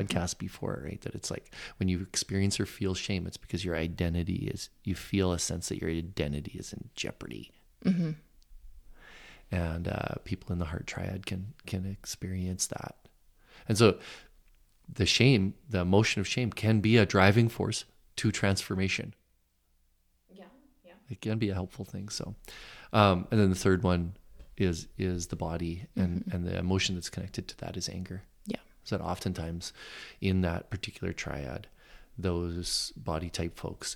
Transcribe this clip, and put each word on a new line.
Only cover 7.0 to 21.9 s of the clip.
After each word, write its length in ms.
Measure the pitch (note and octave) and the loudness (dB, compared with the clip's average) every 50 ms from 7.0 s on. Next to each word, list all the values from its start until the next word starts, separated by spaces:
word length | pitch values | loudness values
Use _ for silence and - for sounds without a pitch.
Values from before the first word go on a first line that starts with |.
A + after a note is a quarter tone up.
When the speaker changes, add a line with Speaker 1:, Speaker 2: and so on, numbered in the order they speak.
| - - - - - - - G#1+ - - _ _ _ _ _ _ - | -8 -8 -8 -10 -12 -12 -12 -12 -12 -16 _ _ _ _ _ _ 0
Speaker 2:
Mm-hmm. 260 | F#3 F#3+ F3 E3+ D#3 D#3+ - - _ _ - - _ - - - - - - - - - - - - - - - - - - - - | 0 2 2 0 -2 -4 -8 -12 _ _ -20 -20 _ -20 -20 -18 -18 -20 -20 -20 -20 -20 -20 -20 -20 -20 -20 -20 -20 -20 -20 -12 -6
Speaker 1:
And, 360 | - F2 E2+ E2 D#2+ E2+ E2+ - | -4 -2 -2 -2 -2 -4 -4 -4
uh, 280 | - - - - - - - | -4 -4 -4 -4 -6 -6 -6
people 260 | - - - - - | -6 -8 -8 -4 -6
in 80 | F2+ F2 | -4 -2
the 60 | E2+ | -2
heart 220 | D#2 E2+ F2+ - - | -4 -4 -6 -8 -8
triad 380 | - F2+ F2+ F#2 F#2+ F#2+ F#2 | -8 -6 -6 -6 -6 -6 -6
can, 280 | - G2 F#2 F#2+ G#2+ - - - | -6 -6 -6 -6 -10 -12 -14 -10
can 200 | - - F#2+ F#2 | -6 -6 -4 -4
experience 800 | F#2+ G2 - - - - - - F#2+ F#2 F#2 F2+ F#2 F#2 F2+ - - | -6 -8 -8 -10 -12 -10 -8 -8 -6 -4 -4 -2 -2 -2 -4 -4 -6
that. 280 | - - - - - - _ - _ _ _ _ _ _ _ _ - - - - | -6 -8 -10 -10 -12 -16 _ -20 _ _ _ _ _ _ _ _ -20 -12 -2 -2
And 80 | A2 F#2+ | 4 8
so 220 | A#2 G#2 F2+ - - - - - - - - - _ _ _ _ _ _ _ _ _ - | 8 8 6 4 -2 -14 -18 -18 -20 -20 -20 -20 _ _ _ _ _ _ _ _ _ -12
the 140 | - - F#2+ | -2 0 2
shame, 480 | - - - A#2+ C3+ C3+ G#2 F#2+ G2 - - - - | 2 6 6 8 8 8 6 4 2 -2 -6 -8 -2
the 100 | A2 F#2 | 0 2
emotion 380 | F2 F2+ F#2+ G#2 A2 - - G#2 | 4 8 8 8 8 6 2 0
of 80 | F#2+ - | -2 -2
shame 240 | - B2+ B2 G#2+ | 0 0 0 -2
can 300 | - - - A2 A2 G#2+ | -2 0 2 4 4 6
be 160 | G2 G#2+ A2+ A#2 | 6 8 8 8
a 80 | G2+ | 8
driving 420 | - - G2 F#2 G2+ G2+ A#2+ A#2 A2+ | 8 8 8 8 10 10 8 6 4
force 380 | - - F#2+ G#2 A2 - - - _ _ _ _ _ - | 2 0 -2 -2 -2 -4 -6 -10 _ _ _ _ _ 0
to 140 | - A2 | 0 0
transformation. 800 | G2+ - - G2 F#2+ - - - G2+ F#2 F#2+ F#2 - - - G#2+ - _ _ _ _ _ _ _ _ _ _ _ _ _ _ _ _ _ _ _ _ _ _ _ F#3 F#3+ F3 - - - _ _ _ _ _ F3 E3+ - _ - | 2 2 2 2 2 2 0 -2 -2 0 0 0 0 -2 -4 -8 -12 _ _ _ _ _ _ _ _ _ _ _ _ _ _ _ _ _ _ _ _ _ _ _ -20 -20 -20 -20 -20 -20 _ _ _ _ _ -20 -20 -20 _ -12
It 120 | A#2 - | -12 -6
can 160 | - A2 A2 A2 | -2 -2 0 2
be 120 | A2 G2+ | 0 0
a 40 | F#2+ | 0
helpful 320 | F2+ F#2+ F2+ - - G2 | -2 -4 -4 -8 -10 -12
thing. 240 | - | -10